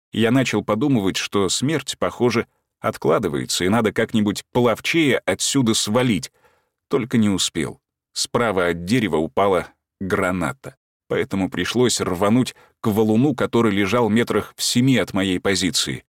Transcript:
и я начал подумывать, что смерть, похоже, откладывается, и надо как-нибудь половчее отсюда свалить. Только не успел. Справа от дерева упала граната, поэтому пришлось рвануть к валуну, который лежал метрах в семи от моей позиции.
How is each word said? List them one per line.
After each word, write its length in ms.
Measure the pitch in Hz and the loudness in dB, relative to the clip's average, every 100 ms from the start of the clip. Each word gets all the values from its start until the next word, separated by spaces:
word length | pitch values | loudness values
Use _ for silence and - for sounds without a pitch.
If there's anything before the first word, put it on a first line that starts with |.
| _ | _
и 100 | 104 | 0
я 100 | 113 | 2
начал 340 | 131 127 107 | 2 2 -2
подумывать, 540 | 98 107 147 123 95 - | 0 0 2 2 0 -2
что 320 | - 101 92 | -2 -2 0
смерть, 460 | - 131 156 - - | -2 -2 -4 -6 -4
похоже, 480 | 90 - 120 110 - _ _ _ | -4 0 0 0 -4 _ _ _
откладывается, 840 | 110 - 135 160 92 71 62 - | -6 -2 0 0 0 -4 -4 -2
и 40 | 90 | 0
надо 240 | 113 107 | 2 0
как-нибудь 500 | - 113 113 104 95 - | 0 0 0 0 -2 -4
половчее 640 | 127 120 104 - 165 147 104 | 0 0 0 -2 0 2 0
отсюда 560 | - 95 - 139 113 | -2 -4 -2 0 2
свалить. 580 | 110 - 117 127 90 - _ _ _ _ _ - | 0 0 0 0 -2 -4 _ _ _ _ _ -6
Только 300 | 78 104 117 | -4 0 2
не 100 | 104 | 2
успел. 520 | 92 - 85 65 - _ _ _ | 0 -2 -4 -6 -8 _ _ _
Справа 540 | - - 120 113 92 87 | -8 -4 0 0 2 0
от 160 | 85 | 0
дерева 320 | 87 127 104 78 | 0 0 2 0
упала 520 | 80 - 101 90 76 _ _ - | -2 0 2 0 -2 _ _ -10
граната, 760 | 92 95 92 92 76 65 - - _ _ - | -4 -2 0 -2 -4 -8 -16 -20 _ _ -6
поэтому 420 | 95 - 95 92 | -4 -2 -2 -2
пришлось 500 | - 87 117 120 - | -4 -2 2 2 0
рвануть 540 | 92 87 101 120 117 - _ _ | -4 0 2 2 0 -6 _ _
к 60 | 113 | -2
валуну, 480 | 104 110 110 147 | 2 2 4 2
который 380 | 135 101 120 113 | 0 0 2 2
лежал 360 | 98 98 120 113 | 2 0 2 2
метрах 460 | 110 113 104 - - | 2 0 -2 -4 -6
в 60 | |
семи 340 | - 123 131 120 | -2 2 4 2
от 160 | 87 | 0
моей 280 | 95 95 90 | -2 0 0
позиции. 640 | 95 92 90 - - 65 - | 0 0 0 -2 -4 -8 -12